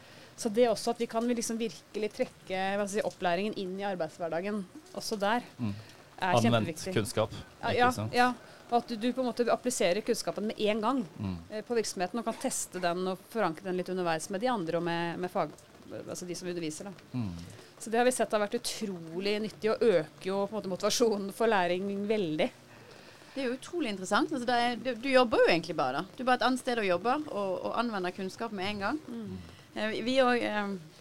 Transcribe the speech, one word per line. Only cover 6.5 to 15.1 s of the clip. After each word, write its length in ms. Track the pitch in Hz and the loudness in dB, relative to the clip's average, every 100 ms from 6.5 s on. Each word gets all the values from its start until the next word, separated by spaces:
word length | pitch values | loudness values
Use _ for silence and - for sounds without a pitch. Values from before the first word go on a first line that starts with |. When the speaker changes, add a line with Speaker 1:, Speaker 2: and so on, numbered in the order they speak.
| 117 165 | 4 2
Speaker 1:
kjempeviktig. 240 | 160 190 | -2 -2
Speaker 2:
kunnskap, 360 | 185 95 - 113 101 - - | 0 0 0 0 -2 -14 -8
Speaker 1:
Ja, 60 | 233 | -2
Speaker 2:
ikke 80 | 226 | 4
Speaker 1:
ja, 120 | 247 | 4
Speaker 2:
sant? 220 | 240 214 | 2 0
Speaker 1:
ja. 200 | 247 247 247 - - - | 4 4 2 -8 -20 -2
Og 60 | 240 | 0
at 100 | 233 | 0
du, 80 | 233 | -2
du 160 | 240 | -2
på 80 | 247 | 0
en 60 | 247 | -2
måte 160 | 220 233 | 0 2
appliserer 500 | - 247 - 196 190 | 2 0 2 2 2
kunnskapen 420 | 226 214 - 175 214 | 0 -2 -2 -4 -4
med 80 | - | 0
en 220 | 208 220 | 0 2
gang, 240 | 214 269 170 - | 0 0 -2 -4
Speaker 2:
Mm. 180 | 98 87 82 | -4 -4 -6
Speaker 1:
eh, 100 | 214 | -10
på 140 | - 233 | -4 -2
virksomheten 420 | 208 - 233 240 | -2 -2 -2 -2
og 40 | |
kan 100 | 226 226 | -4 -4
teste 440 | 254 - - 180 | -4 -2 -6 -2
den 260 | 175 170 185 | -2 0 -2
og 80 | 180 - | -4 -6
forankre 340 | 233 185 156 190 | -2 -2 -2 -4
den 100 | 180 | -4
litt 120 | 180 | -2
underveis 400 | 185 175 160 - | -2 0 -2 -2
med 100 | 190 | -2
de 80 | 247 | 0
andre 300 | 233 165 170 | 0 0 -2
og 60 | |
med, 360 | 170 170 170 | 0 -2 -2